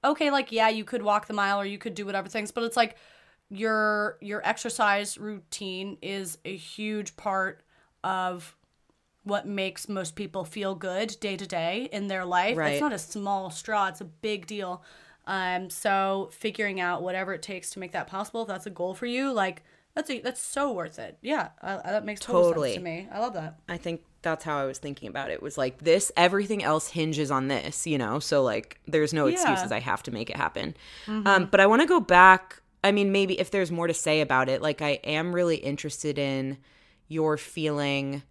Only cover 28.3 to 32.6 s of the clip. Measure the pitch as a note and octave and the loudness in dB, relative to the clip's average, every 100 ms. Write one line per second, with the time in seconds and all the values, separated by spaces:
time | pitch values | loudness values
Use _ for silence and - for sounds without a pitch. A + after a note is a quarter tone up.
28.3 | D3 B2+ A2 - - - D#3 D3+ D#3+ D3 | 2 4 0 -6 -18 -2 2 2 2 2
29.3 | F4+ D#4+ F#3+ F#3 A2 B2 G2 - G#2+ A2+ | 4 2 2 0 -4 -2 -4 -4 -8 -6
30.3 | - - - - - - - - G#3+ G3 | -4 -4 -2 -8 -8 -16 -18 -8 -2 4
31.3 | F#3+ F3 G3 G3 A3+ E4 F4 G#3 F3+ F#3 | 6 6 8 8 8 6 4 6 12 12
32.3 | F#3 - - | 12 6 -20